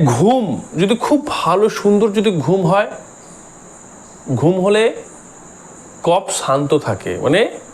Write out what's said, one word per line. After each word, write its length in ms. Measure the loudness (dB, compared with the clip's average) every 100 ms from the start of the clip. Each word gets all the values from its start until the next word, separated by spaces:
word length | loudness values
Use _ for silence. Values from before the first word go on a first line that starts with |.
| 0
ঘুম 560 | 2 2 2 0 -6 -6 -2
যদি 180 | 0 0
খুব 320 | 0 0 -2
ভালো 420 | -4 0 2 0
সুন্দর 420 | 0 2 2 2
যদি 200 | 0 0
ঘুম 340 | 0 0 0 2
হয়, 260 | 2 0 -6 -18 -20 -20 -20 -20 -20 -20 -20 -20 -20 -20 -14 -6 0
ঘুম 260 | 2 2
হলে 320 | 2 2 0 -2 -12 -20 -20 -20 -20 -20 -20 -20 -20 -6
কফ 200 | 0 0 -2
শান্ত 480 | -6 -2 -2 0 -2
থাকে, 420 | -2 -6 -6 -4
মানে, 360 | 0 0 0 -4 -12